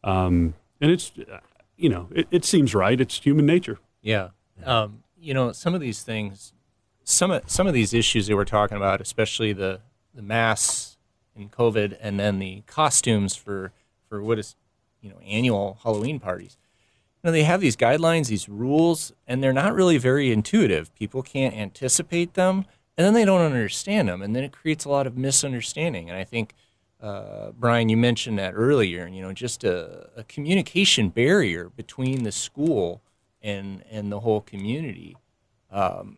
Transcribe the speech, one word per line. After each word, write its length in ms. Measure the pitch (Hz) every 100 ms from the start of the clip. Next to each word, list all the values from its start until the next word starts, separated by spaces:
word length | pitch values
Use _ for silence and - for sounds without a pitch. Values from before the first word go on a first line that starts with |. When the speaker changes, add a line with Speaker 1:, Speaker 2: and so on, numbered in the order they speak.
Speaker 1:
um, 520 | 98 95 90 87 82 82 _ -
and 80 | 147
it's, 220 | 175 - - - 101 - _ _ -
you 120 | 165
know, 180 | 90 90
it, 160 | - 160
it 120 | 180 -
seems 280 | 180 131
right. 260 | 101 95 123
It's 200 | 131 -
human 260 | 143 147 147
nature. 320 | 170 180 110 _ _
Speaker 2:
Yeah. 280 | 107 107 92 - _ -
Um, 400 | 107 120 104 110 _ _
you 140 | 165
know, 180 | 131 123
some 220 | - 170 180
of 60 |
these 220 | 135 104
things, 500 | - 110 104 98 - _ _ _ _ _
some 280 | - - 185
of, 120 | 170 -
some 180 | - 190
of 60 |
these 200 | 131 101
issues 340 | 117 110 113 104
that 80 | 101
we're 100 | 101
talking 320 | 107 104 101
about, 240 | 98 98
especially 500 | 101 - 110 - 110
the, 280 | 98 95 95 - _ _
the 80 | 127
masks 760 | 101 113 113 107 - - - - _ _ _ -
and 160 | 104
covid, 460 | - 117 107 104 98
and 180 | 107 101
then 200 | 104 98
the 240 | 95 98 -
costumes 680 | - 151 - - 107 98 -
for, 380 | - 98 95 - _ _ _
for 160 | 104
what 160 | 107 110
is, 160 | 107 - _ _ _ _
you 80 | 104
know, 80 | 90 -
annual 520 | 107 127 101 101 104
Halloween 360 | 117 107 117 147
parties. 380 | 98 90 92 _ _ _ _ _ _ _
You 40 | 170
know, 40 |
they 100 | 165
have 160 | 151 185
these 160 | 170 107
guidelines, 520 | 117 151 165 165 127
these 200 | 104 -
rules, 640 | 101 127 147 170 165 - - -
and 160 | 127
they're 80 | 135
not 220 | 131 190
really 240 | 220 185 156
very 340 | 127 139 135
intuitive. 600 | 110 104 220 147 80 82 -
People 280 | 104 131
can't 320 | 131 135 131 110
anticipate 800 | 101 - 131 - 160 170 170 -
them, 300 | 185 190 190 _ _ -
and 100 | 185
then 80 | 226
they 100 | 208
don't 160 | 190
understand 640 | 160 127 104 - - 107 117
them, 140 | 90
and 140 | 101 120
then 80 |
it 80 | 139
creates 320 | - 156 151 143
a 40 |
lot 180 | 139 131
of 100 | 123
misunderstanding. 920 | 135 131 143 123 110 - 165 107 85
And 80 | 92
I 60 |
think, 300 | 95 117 107 _ _ _ _ _
uh, 500 | 107 101 101 104 104
Brian, 380 | 113 120 117 113
you 80 | 113
mentioned 400 | 120 113 - 104
that 160 | 95 95
earlier, 520 | 123 143 101 87 87
you 140 | 95
know, 100 | 92
just 300 | 95 123 -
a, 440 | 113 90 82 82 85 117
a 80 | 110
communication 840 | - 147 190 - 175 196 - 101
barrier 600 | 113 127 196 117 85 90 -
between 480 | - - 131 135
the 80 | 113
school 720 | - - - 160 127 87 87 _ _ _ _
and, 420 | 107 101 98 95 -
and 180 | 110 104
the 100 | 101
whole 180 | 113 107
community. 760 | - 101 101 135 156 90 85 - _ _ _ _ _
Um, 460 | 98 92 90 98